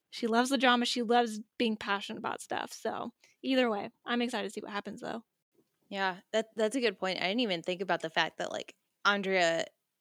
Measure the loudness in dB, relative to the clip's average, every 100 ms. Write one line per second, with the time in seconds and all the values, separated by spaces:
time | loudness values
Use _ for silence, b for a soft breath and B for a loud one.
0 | _ -6 2 2 4 4 6 4 2 -2
1 | 4 4 4 -2 -10 -2 0 0 -2 -4
2 | -4 -6 -6 -6 -6 -6 -6 -6 -6 -6
3 | -8 -12 b b -2 2 2 0 -6 -10
4 | -4 -2 -2 -2 -6 -8 -8 -8 -8 -10
5 | -8 -8 -12 _ _ _ _ _ _ -2
6 | -2 -2 -2 -2 -2 0 0 2 0 0
7 | -2 -2 -2 0 0 0 -2 -4 0 0
8 | 0 0 0 -2 -6 -6 -10 -16 _ _
9 | 2 2 2 4 4 2 -2 -10 _ _